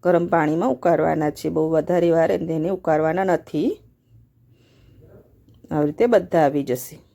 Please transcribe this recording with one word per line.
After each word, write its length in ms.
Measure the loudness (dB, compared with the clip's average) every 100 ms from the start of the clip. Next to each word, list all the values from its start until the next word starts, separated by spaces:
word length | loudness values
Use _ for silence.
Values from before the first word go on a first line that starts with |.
ગરમ 200 | 2 2 2
પાણીમાં 400 | 0 0 0 -2 0
ઉકાળવાના 560 | 0 2 0 0 -2 -4
છે. 100 | -6
બહુ 200 | -2 0 0
વધારે 320 | 0 0 2 2
વાર 140 | 2 0 -2
તેને 180 | -4 -4 -4
ઉકાળવાના 460 | -2 0 0 0
નથી. 440 | 0 -2 -2 -4 -4 -4 -14 _ _ -20 _ _ _ _ _ _ -20 -20 -20 -20 -20 _ _ -20 -6
આવી 160 | -2 -2
રીતે 180 | 0 2
બધા 380 | 2 2 2 2
આવી 160 | 0 -4
જશે 260 | -6 -6 -20 _